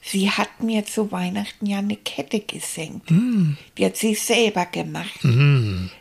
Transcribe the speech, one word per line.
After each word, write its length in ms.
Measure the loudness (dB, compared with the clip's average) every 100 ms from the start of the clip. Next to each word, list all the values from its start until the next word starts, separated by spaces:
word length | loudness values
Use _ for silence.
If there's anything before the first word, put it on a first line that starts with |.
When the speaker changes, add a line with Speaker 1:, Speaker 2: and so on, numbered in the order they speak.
Speaker 1:
sie 300 | -4 0 0
hat 300 | 0 -4 -4
mir 220 | -2 -2 -2
zu 260 | -2 -2
Weihnachten 540 | -2 -4 -4 -6 -6 -4
ja 140 | -2
eine 160 | -2 -4
Kette 440 | -8 -8 -4 -4
geschenkt. 720 | -4 -10 -10 -8 -8 -10 2
Speaker 2:
Mhm. 460 | 4 4 4 2 0 -8 -2
Speaker 1:
Die 80 | -2
hat 120 | 0
sie 180 | -2 0
selber 500 | 2 2 4 2 -4
gemacht. 580 | -4 -6 -8 -10 -2
Speaker 2:
Mhm. 680 | 2 6 6 4 2 -2 -4 -10